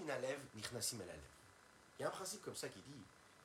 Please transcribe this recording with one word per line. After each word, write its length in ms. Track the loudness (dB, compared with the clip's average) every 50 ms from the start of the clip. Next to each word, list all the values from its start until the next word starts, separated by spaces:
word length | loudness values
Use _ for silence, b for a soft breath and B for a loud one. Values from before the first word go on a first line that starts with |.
| 4
min 80 | 4 4
halev 260 | 6 6 6 4 4 0 -4 -4
nichnasim 460 | -2 -2 0 2 4 4 4 4 2
el 80 | 0 -2
halev. 120 | -4 -6 -8 -10 -12 -16 -16 -16 -18 -18 -18 -18 -18 -18 -18 -12 -2 2
Il 20 |
y 40 | 2
a 20 | 2
un 40 |
principe 300 | 4 2 0 0 0 0
comme 140 | -2 -2 0
ça 140 | 0 0 -2
qui 100 | -2 -4
dit, 240 | -8 -8 -8 -8 -10 -10 -14 -16 -18 -18 -18 -14